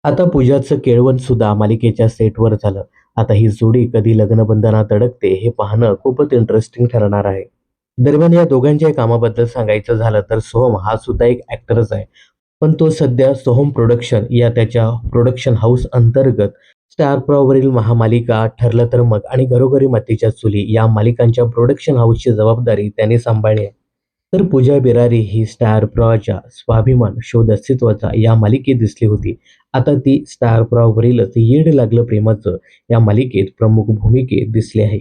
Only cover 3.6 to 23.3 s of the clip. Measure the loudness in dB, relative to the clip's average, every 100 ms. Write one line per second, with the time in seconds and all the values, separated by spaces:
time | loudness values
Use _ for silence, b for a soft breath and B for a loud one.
3.6 | 0 2 0 0 2 2 2 2 2 2
4.6 | 2 0 0 0 -2 -2 -2 0 -2 -4
5.6 | -4 0 0 0 -4 -2 0 0 0 -2
6.6 | -2 -4 -2 0 -2 -2 -2 -6 -10 _
7.6 | _ _ _ -2 0 2 4 4 2 2
8.6 | 2 2 0 0 -2 0 -2 -2 -4 -4
9.6 | -4 -4 -2 -2 0 -2 -2 -6 -4 -2
10.6 | 0 -2 -4 -6 -6 0 0 0 -6 -14
11.6 | -4 -2 -2 -6 -10 b b _ _ _
12.6 | -2 2 0 0 -2 2 0 0 0 0
13.6 | 0 0 0 0 -2 -4 0 0 0 0
14.6 | -2 0 -2 -4 -4 0 0 -2 -2 0
15.6 | 0 0 0 0 2 2 0 0 -4 b
16.6 | b b _ -4 -2 -2 0 0 2 2
17.6 | 2 0 0 0 2 0 0 -2 -2 -2
18.6 | 0 0 0 0 2 0 -2 -4 0 2
19.6 | 2 2 2 0 -2 -2 -2 -2 -4 -2
20.6 | -2 0 2 2 0 2 0 2 -2 0
21.6 | 0 0 -2 2 2 2 0 0 0 0
22.6 | -2 -2 -4 -4 0 0 0